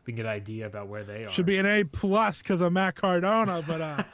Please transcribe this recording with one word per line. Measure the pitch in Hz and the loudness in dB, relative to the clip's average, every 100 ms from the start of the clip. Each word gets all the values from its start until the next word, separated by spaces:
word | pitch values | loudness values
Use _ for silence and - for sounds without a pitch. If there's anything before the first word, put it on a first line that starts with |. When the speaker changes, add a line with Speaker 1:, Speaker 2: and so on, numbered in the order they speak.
Speaker 1:
we | - | -10
can | 113 | -6
get | 110 | -4
an | |
idea | 104 101 110 107 | -4 -6 -10 -8
about | 104 101 | -10 -10
where | 104 | -12
they | 104 104 | -10 -12
are. | 107 | -6
Speaker 2:
Should | 180 180 | 0 2
be | 190 | 2
an | 196 | 4
A | 208 | 2
plus | 202 - 196 202 214 160 | 2 0 2 4 2 0
'cause | - 180 | -2 2
of | 175 | 2
Matt | 180 185 | 2 0
Cardona, | - 196 175 185 220 208 170 151 | 0 2 2 4 4 2 0 -4
but, | 160 | -4
uh, | 156 143 - | -4 -4 0